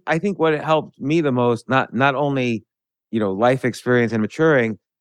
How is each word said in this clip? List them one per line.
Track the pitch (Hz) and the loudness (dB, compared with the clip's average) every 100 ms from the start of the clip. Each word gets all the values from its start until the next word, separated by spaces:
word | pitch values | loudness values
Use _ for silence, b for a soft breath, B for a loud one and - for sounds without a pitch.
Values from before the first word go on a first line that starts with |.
| - | -2
I | 160 | -2
think | 196 175 | -2 0
what | 160 147 | 0 0
helped | 143 160 196 - | 0 -2 -2 -8
me | 135 170 | -2 0
the | 147 | 2
most, | 123 120 113 - | 2 0 0 -2
not, | 131 - | -2 -2
not | 117 139 | 0 0
only, | 131 143 139 123 113 - _ _ _ _ | 0 -2 -2 -2 -4 -8 _ _ _ _
you | 110 | -4
know, | 101 | -2
life | 95 123 131 | 2 2 2
experience | 123 - 123 123 117 | -2 -4 0 2 2
and | 113 | 0
maturing, | 107 - 160 139 113 104 _ _ | -4 0 2 2 0 -4 _ _